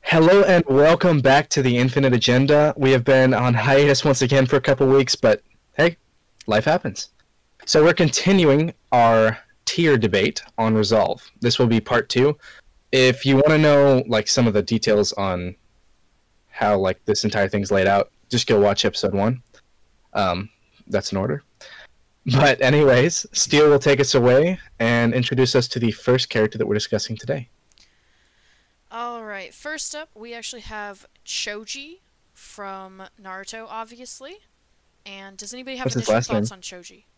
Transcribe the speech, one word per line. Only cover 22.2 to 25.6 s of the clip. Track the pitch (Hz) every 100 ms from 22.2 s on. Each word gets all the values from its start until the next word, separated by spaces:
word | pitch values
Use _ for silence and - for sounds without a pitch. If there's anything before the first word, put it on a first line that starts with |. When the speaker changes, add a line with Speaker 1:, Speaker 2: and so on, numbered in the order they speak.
| -
Speaker 1:
But | 127 147 127
anyways, | 131 147 143 123 151 - -
Steel | - - 147 151
will | 143
take | 147 135
us | 139 135
away | 120 127 165 185 - _
and | 117 117 117
introduce | 127 123 127 127
us | 135